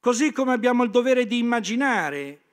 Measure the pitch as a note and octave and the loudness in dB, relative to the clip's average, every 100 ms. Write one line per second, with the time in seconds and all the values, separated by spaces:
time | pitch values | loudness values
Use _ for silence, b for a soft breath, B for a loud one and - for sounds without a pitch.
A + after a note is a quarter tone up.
0 | A#3+ A#3+ D4+ B3+ C4 B3+ B3 A#3+ B3 A3 | 0 2 0 0 0 2 2 2 2 2
1 | B3 B3+ A#3 A#3+ A#3 A#3+ F#3+ A#3 C#4 A3 | 2 0 0 -2 0 -2 -2 -2 0 0
2 | D#3 C#3+ C#3 D3 _ | -2 -6 -10 -14 _